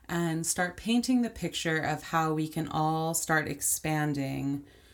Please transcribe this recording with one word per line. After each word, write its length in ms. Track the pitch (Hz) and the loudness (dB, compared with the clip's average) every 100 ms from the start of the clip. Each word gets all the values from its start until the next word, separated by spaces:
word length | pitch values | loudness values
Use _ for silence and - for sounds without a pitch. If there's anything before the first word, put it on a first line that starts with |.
| - | -4
and 380 | 170 170 160 165 | 0 0 0 0
start 320 | - 180 - | 0 -2 -2
painting 420 | 214 240 233 254 | 0 2 4 4
the 100 | 233 | 2
picture 480 | - 170 - 170 160 | -2 -6 -2 0 0
of 260 | 151 151 | 0 -2
how 280 | - 165 160 | 0 0 2
we 160 | 156 156 | 0 0
can 200 | 160 156 | -2 -2
all 440 | 151 156 160 160 | 0 2 2 0
start 360 | 165 - 156 151 | -2 2 2 2
expanding 1160 | 147 - - 160 156 151 143 135 135 139 139 - - - | -2 -2 -2 0 0 0 0 -2 -2 -2 -4 -6 -20 -20